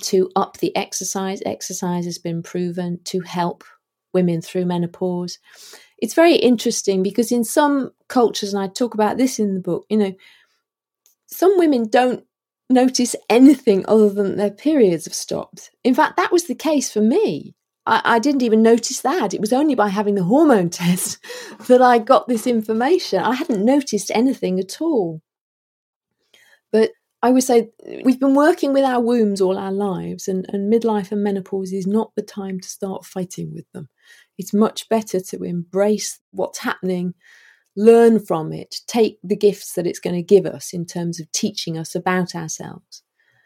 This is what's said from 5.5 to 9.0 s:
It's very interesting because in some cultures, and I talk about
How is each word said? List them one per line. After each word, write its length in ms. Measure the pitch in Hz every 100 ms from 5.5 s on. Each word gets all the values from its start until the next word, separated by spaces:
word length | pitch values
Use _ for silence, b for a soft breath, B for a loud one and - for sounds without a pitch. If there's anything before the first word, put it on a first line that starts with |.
| B B B B B
It's 160 | 220
very 220 | - 339 285
interesting 640 | 247 233 240 - - 190
because 280 | 190 196 226
in 140 | 240
some 460 | 226 - 294 277 254 _ _
cultures, 460 | 254 220 - 202
and 80 | 202
I 60 | 196
talk 260 | - 240
about 240 | 214